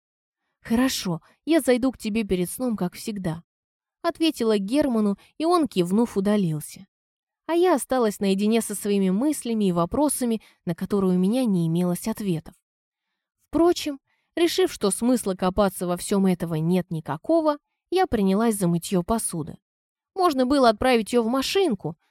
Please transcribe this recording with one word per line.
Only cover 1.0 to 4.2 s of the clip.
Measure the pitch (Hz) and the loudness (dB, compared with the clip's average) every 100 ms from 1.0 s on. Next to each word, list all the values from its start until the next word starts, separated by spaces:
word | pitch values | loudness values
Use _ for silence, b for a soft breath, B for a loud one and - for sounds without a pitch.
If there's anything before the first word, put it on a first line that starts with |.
| 196 160 b b - | -4 -6 b b 0
я | 320 | 2
зайду | 262 247 262 | 4 2 2
к | 226 | -2
тебе | 220 214 | -4 -4
перед | 214 185 175 | -2 -2 -2
сном, | - 254 214 | -4 -4 -2
как | 180 | -4
всегда», | - - 208 180 160 - _ _ _ _ _ | -6 -10 -6 -6 -8 -12 _ _ _ _ _
ответила | 339 - | -6 0